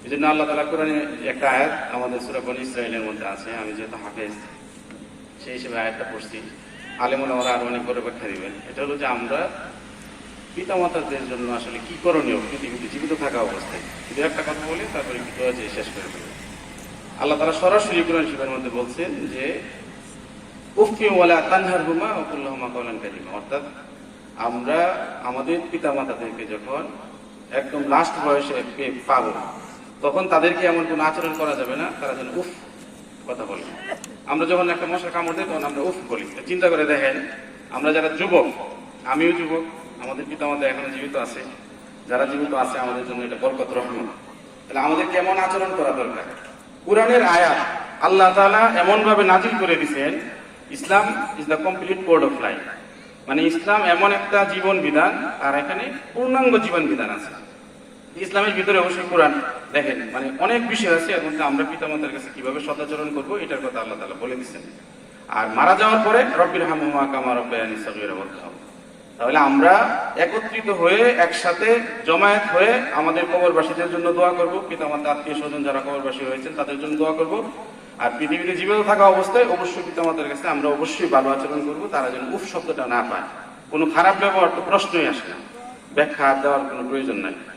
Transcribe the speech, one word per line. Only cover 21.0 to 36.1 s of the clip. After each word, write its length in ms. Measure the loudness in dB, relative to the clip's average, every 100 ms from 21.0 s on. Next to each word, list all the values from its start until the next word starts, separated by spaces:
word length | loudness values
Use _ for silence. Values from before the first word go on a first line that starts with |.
| 4
ওয়ালা 340 | 6 8 6 6
তানহারহুমা 560 | 2 4 0 0 0 0
ওয়া 180 | -2 -4
কুল 100 | -6
লাহুমা 280 | -8 -8 -8
কাওলান 260 | -6 -8 -8
কারীমা", 300 | -10 -12 -12
অর্থাৎ 300 | -12 -8 -8 -8 -16 -20 -20 -20 -20 -20 -6
আমরা 680 | -6 -4 0 2 2 0 -6 -8
আমাদের 360 | -8 -6 -2 -2 -2
পিতামাতাদেরকে 760 | -4 -2 -2 -4 -8 -10 -10 -10
যখন 360 | -10 -8 -8 -8 -14 -18 -20 -20 -20 -6
একদম 300 | -6 -4 -6 2
লাস্ট 380 | 2 2 -2 0
বয়সে 360 | 0 0 -6 -6 -8
পে-, 140 | -8 -8 0
পাবো, 260 | 0 0 -6 -10 -12 -16 -18 -20 -4
তখন 260 | 0 0 2
তাদেরকে 380 | 4 4 4 2
এমন 180 | 2 0
কোনো 160 | 0
আচরণ 300 | 0 0 -4 -2
করা 160 | -2
যাবে 220 | -2 -4 -4
না, 140 | -6 -6
তারা 140 | -8
যেন 140 | -6 -6 -6
উফ 100 | -8 -12 -18 -20 -20 -20 -20 -18 -10
কথা 160 | -8
বলে। 180 | -8 -10 -12 -14 -10 -10 -12 -16 -4
আমরা 200 | -2 2
যখন 240 | 2 2
একটা 160 | 0 -2
মশা 240 | -4 -4
কামড় 220 | -4 -4
দেয়, 140 | -4 -4
তখন 140 | -4
আমরা 180 | -4 -2
উফ 120 | -4 -4
বলি। 160 | -6